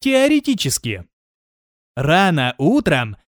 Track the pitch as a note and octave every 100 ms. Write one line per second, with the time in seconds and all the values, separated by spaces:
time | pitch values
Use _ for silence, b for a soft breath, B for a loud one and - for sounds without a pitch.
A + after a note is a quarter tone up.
0 | C4+ C4 C#4 D4+ C#4 A3+ C3+ - A#2+ G2
1 | F2 _ _ _ _ _ _ _ _ -
2 | B2 F3 G3 D#3 B2 - C#3+ C#4+ - C3+
3 | A2+ G2+ _